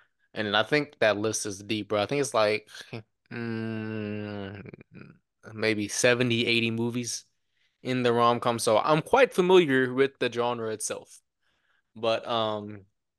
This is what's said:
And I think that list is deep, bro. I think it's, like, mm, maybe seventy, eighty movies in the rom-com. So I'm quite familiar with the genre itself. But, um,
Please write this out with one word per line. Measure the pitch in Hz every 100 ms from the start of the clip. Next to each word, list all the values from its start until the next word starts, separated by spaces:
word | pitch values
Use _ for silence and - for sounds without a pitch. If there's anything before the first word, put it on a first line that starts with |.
| _ _ _
And | - 107 104
I |
think | 113 147 143 -
that | 110 101
list | 110 107 107
is | 95
deep, | 104 110 101
bro. | 107
I | 101
think | 143
it's, | 135
like, | 113 107 107 - - - 117 - _ _
mm, | 120 117 113 113 110 110 110 104 104 104 104 98 101 - - - - - - _ _ -
maybe | - 110 107 104
seventy, | - 123 120 127 117 120
eighty | 117 117
movies | 113 117 120 117 - - _ _ _ _ _
in | - 127
the | 120
rom-com. | 120 120 120 123 117
So | 120 107
I'm | 143 156
quite | - 247 262
familiar | - 180 185 160 131 127
with | 123 135 -
the | 127
genre | 113 120 120 110
itself. | 110 - 101 - - _ _ _ _ _ _ _ 107
But, | 113 110 -
um, | 117 110 107 104 104 98 _ _